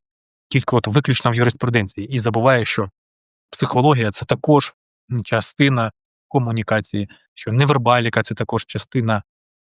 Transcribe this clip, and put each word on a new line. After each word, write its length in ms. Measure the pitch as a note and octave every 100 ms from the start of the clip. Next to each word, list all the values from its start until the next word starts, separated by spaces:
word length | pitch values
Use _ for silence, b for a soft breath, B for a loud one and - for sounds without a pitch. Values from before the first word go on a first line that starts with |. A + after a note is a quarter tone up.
| _ _ _ _ -
тільки 260 | C3+ - B2
от 120 | A2
виключно 440 | A2+ C#3 B2 B2
в 40 | A#2
юриспруденції 720 | A#2+ - A#2+ A#2 G2 - A2
і 120 | C3
забуває, 460 | A2+ A2+ B2+ B2+ G#2
що 240 | - G2 _ _ _ _ _ _
психологія — 640 | - - G#2+ C#3+ C3 G#2+
це 140 | - -
також 480 | B2 - C#3+ - - _ _ - A#2+ -
частина 680 | A2+ - - C#3 B2+ A2+ - _ _ _
комунікації, 840 | C#3 A#2+ A2+ G#2+ A2 - G#2 G2+ b b
що 180 | - -
невербаліка — 680 | A#2+ C#3+ C#3 A#2+ B2 A#2 A2
це 120 | - A2
також 300 | A2 A#2 -
частина 580 | G#2+ - C3+ A2+ G#2+ - _ _ _